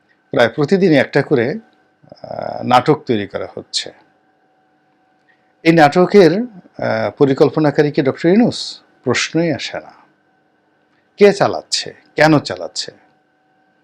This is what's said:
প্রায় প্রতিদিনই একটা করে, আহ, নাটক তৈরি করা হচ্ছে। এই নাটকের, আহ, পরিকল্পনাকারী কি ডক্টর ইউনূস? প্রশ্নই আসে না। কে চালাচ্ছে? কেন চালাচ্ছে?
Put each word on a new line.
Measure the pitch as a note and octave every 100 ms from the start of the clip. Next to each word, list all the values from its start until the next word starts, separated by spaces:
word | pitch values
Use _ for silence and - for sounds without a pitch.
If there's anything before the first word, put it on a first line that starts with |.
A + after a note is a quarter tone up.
| _ _ _
প্রায় | C3+ A#2
প্রতিদিনই | - C#3+ G3 F3 D3
একটা | A#2 -
করে, | C3+ C#3+ A2+ G#3+ - _ _ _ _ -
আহ, | - - - -
নাটক | A#2+ B2 B2 D3 -
তৈরি | A2 G2+
করা | - F#2+ -
হচ্ছে। | - - - - _ _ _ _ _ _ _ _ _ _ _ _ _ _ _ _
এই | E3
নাটকের, | E3 D3 F3+ F3+ G3+ E3+ F3+
আহ, | B3 F#3+ - - A#2+ A2+ A2
পরিকল্পনাকারী | - C#3+ C3 D3+ - D3+ C#3+ D3
কি | D3
ডক্টর | C3+ B2 E3
ইউনূস? | G3+ A3 - - - _ _
প্রশ্নই | - A#2+ - D#3+ E3+
আসে | B2+ - -
না। | E2 - _ _ _ _ _ _ _ _ _ _ _ -
কে | G3+
চালাচ্ছে? | G3 B2+ E2+ - - - - _ -
কেন | D3+ D3+
চালাচ্ছে? | - F2+ E2 - - - _ _ _ _ _ _ _ _